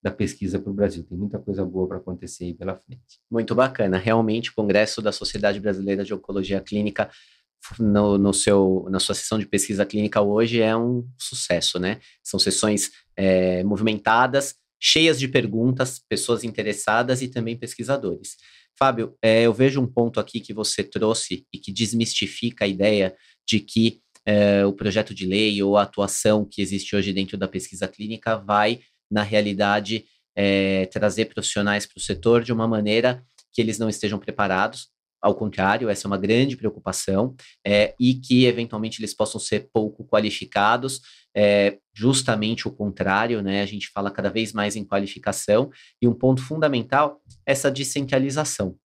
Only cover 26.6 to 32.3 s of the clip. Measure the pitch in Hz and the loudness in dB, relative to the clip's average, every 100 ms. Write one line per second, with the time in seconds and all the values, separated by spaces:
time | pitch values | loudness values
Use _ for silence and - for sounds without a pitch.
26.6 | 95 98 - 101 98 95 95 101 95 92 | -4 -4 -2 -2 0 -2 -4 -6 -6 -6
27.6 | - 92 92 - 107 110 113 110 98 104 | -10 -8 -8 -8 -12 -6 -4 -4 0 2
28.6 | 107 120 _ _ _ 104 104 107 104 98 | 2 0 _ _ _ -2 2 2 2 0
29.6 | 101 104 98 110 - _ _ - 101 98 | 2 2 -2 -8 -8 _ _ -2 2 2
30.6 | 98 95 92 - 104 101 110 - - - | 2 0 -2 0 0 0 -4 -2 -4 -2
31.6 | 101 104 - - - 90 113 | 0 -2 -4 -12 -6 -2 4